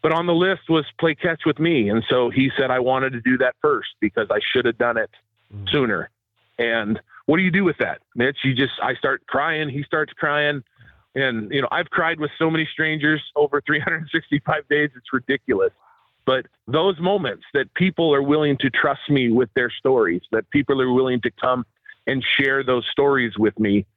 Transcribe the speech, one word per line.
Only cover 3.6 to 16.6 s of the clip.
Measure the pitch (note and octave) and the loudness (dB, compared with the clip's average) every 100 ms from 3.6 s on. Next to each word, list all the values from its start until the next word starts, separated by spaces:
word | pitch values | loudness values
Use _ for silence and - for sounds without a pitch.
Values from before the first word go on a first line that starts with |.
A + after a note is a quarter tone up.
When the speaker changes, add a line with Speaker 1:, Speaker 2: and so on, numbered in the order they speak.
Speaker 1:
first | D3+ B2+ - - | 0 0 -4 -4
because | A2 - G#2 | -2 -2 -2
I | G#2+ - | -2 0
should | B2+ B2 | 0 0
have | A#2 | 0
done | A#2+ A2+ | -2 -2
it | G#2+ _ _ _ _ G2+ | -4 _ _ _ _ -12
Speaker 2:
Mm. | G2+ | -4
Speaker 1:
sooner. | D3 B2 F#2+ G2 _ _ _ _ - | -2 0 -2 -6 _ _ _ _ -4
And | A#2 A2+ G#2 A2 _ - - | -2 -2 -2 -4 _ -8 0
what | D#3+ | 2
do | |
you | F#3 | 2
do | F3 | 2
with | F#3 - | 0 0
that, | G2+ D2+ _ - | -4 -6 _ -2
Mitch? | B2+ C#3 | -2 0
You | C3+ B2+ | -2 0
just, | C#3 - | -2 -2
I | B2 B2+ | -6 -2
start | C#3 C3+ - | -4 -4 -4
crying. | C3 D#3 D#3 D3+ | -4 -2 -2 -4
He | C3+ | -6
starts | C#3+ D#3+ D3+ | -4 -4 -4
crying. | - D#3 D3 D3 C#3+ - _ - _ _ | -4 -2 0 0 -2 -8 _ -20 _ _
And, | C3 C3+ A2+ G#2+ | -4 -2 -2 -4
you | C#3 | -4
know, | C3 | -2
I've | E3 F3 | -4 -2
cried | - E3 E3 | -2 -2 -2
with | D3+ - | -6 -2
so | E3 | 0
many | D#3+ D#3 | 0 -4
strangers | - D#3 D#3 D3 D3+ - D3 | -2 -2 0 0 0 -2 0
over | D3 C#3+ | 0 0
<laughs> | - | -2
three | D3+ | -2
hundred | C3+ D#3+ D#3 | -2 -6 -4
sixty-five | E3 - C#3+ - D#3 D3 | -6 -2 -2 0 -4 0
days. | D3 D3 C3 | 0 0 -4
It's | - | -6
ridiculous. | B2+ - C#3 - G#2 F#2+ _ _ _ _ _ - | -6 -2 -4 0 0 0 _ _ _ _ _ -2
But | C3 - _ | -2 -4 _